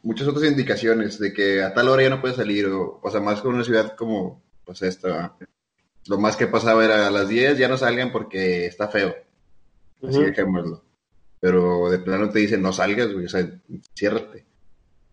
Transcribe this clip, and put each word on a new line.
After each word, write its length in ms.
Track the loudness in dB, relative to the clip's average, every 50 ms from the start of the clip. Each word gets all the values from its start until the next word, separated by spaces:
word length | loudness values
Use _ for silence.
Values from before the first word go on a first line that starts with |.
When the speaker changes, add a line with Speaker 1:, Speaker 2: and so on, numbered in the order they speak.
Speaker 1:
muchas 260 | -4 -6 -6 -2 -2 -2
otras 160 | -2 0 0
indicaciones 720 | 2 2 0 0 0 -2 0 2 2 2 2 0 -4 -4 -4
de 140 | -6 -4
que 300 | -2 0 0 2 2 0
a 100 | 0 0
tal 160 | 0 2 4 4
hora 140 | 4 6
ya 80 | 4 4
no 100 | 2 0
puedes 160 | -2 -4 -2
salir, 300 | -2 -2 -2 0 0 0
o, 340 | 0 -2 -2 -4 -6 -8 -8
o 80 | -8 -4
sea, 100 | -4 -2
más 200 | 0 0 -2 -2
con 140 | -2 -2 -2
una 100 | -2 0
ciudad 320 | 2 2 2 2 0 -4
como, 460 | -8 -6 -4 -4 -4 -4 -6 -10 -14 _ _ _ -20 -20
pues, 180 | -20 -10 -4
esta, 260 | -4 -4 -4 _ -4 -4
¿va? 280 | -4 -4 -6 -8 _ _ -20 _ _ _ _ _ _ _ _ _ _ _ -6
Lo 120 | -4 -2 0
más 180 | 0 0 2
que 100 | 0 -2 0
pasaba 360 | 0 0 4 4 4 6 6
era 220 | 6 4 4 2
a 40 | 2
las 180 | 2 0 0 0
diez 260 | 2 2 2 2 4
ya 100 | 4 2 2
no 100 | 2 0
salgan 340 | 0 0 0 0 -2 -4
porque 540 | -4 -6 -8 -6 -6 -2 0 0 0 0 -2
está 220 | -6 -4 -6 -6 -2
feo. 260 | 0 0 0 -2 -4 -8 -16 _ _ _ _ _ -20 -20 _ _ _ _ _ -20 _ _
Así 160 | -6 0 2 2
Speaker 2:
Ujú. 80 | 2
Speaker 1:
dejémoslo. 560 | 2 0 -2 -2 0 -2 -2 -4 -6 -10 -12 _ _ _ _ _ _ _ -20 _ -20 -12 -2
Pero 480 | 0 2 4 4 2 2 2 2 2 2
de 80 | 0 0
plano 300 | 0 -2 -2 0 0 0
te 120 | 2 0
dicen, 200 | 2 2 2 0
"No 120 | 0 -2
salgas, 400 | 0 0 -2 0 0 0 -2 -2
güey, 120 | -2 -6 -8
o 40 | -4
sea, 200 | -2 -4 -4 -4 -8 -18 _ -18 -18 -18 _ _ -8
ciérrate". 480 | -2 -2 -2 -2 -2 -6 -8 -20 -20 _ _ _ _ _ -20 -20 _ _ _ _ _ _ _